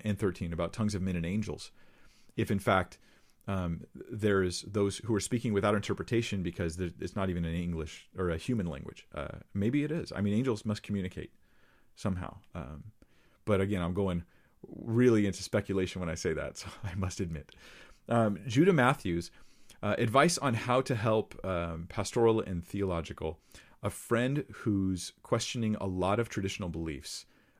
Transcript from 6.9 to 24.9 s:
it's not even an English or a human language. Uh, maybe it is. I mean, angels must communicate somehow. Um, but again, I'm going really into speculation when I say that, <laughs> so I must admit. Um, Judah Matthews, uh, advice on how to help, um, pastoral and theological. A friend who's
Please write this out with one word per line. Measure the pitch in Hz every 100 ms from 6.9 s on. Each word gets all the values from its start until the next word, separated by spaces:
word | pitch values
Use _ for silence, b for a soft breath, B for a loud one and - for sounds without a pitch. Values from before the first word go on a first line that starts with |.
| -
it's | -
not | 101 95
even | 87
an | 85
English | 85 87 82 76 - - -
or | 90
a | 80
human | - 117 85
language. | 69 - - -
Uh, | - 69 - -
maybe | 98 107 143
it | 147
is. | 160 - -
I |
mean, | 101
angels | 107 131 107
must | 110 101
communicate | - 101 90 - - - b b b b b
somehow. | - 104 90 - - -
Um, | 87 67 76 - - b b b b
but | - 98
again, | 98 98
I'm | 87
going | 90 98 87 b b b b -
really | 82 117 113 123 110 101
into | -
speculation | - 107 98 95 92 92
when | 85
I |
say | 80 87
that, | 76 73 -
<laughs> |
so | - -
I | 95
must | 92 92 -
admit. | 87 78 - B B B B B -
Um, | 117 110 92 113
Judah | 117 185
Matthews, | 165 123 139 95 85 - b b b b b
uh, | 101 -
advice | 117 131 165 175
on | 139
how | 113 123 127
to | 135
help, | 117 113 110 - -
um, | 95 87 85 82 87
pastoral | - 101 120 113 110
and | 95 87
theological. | 82 98 95 85 80 - 80 78 B B B B
A | 104
friend | - - 113 127 143 131
who's | 101 113 98 95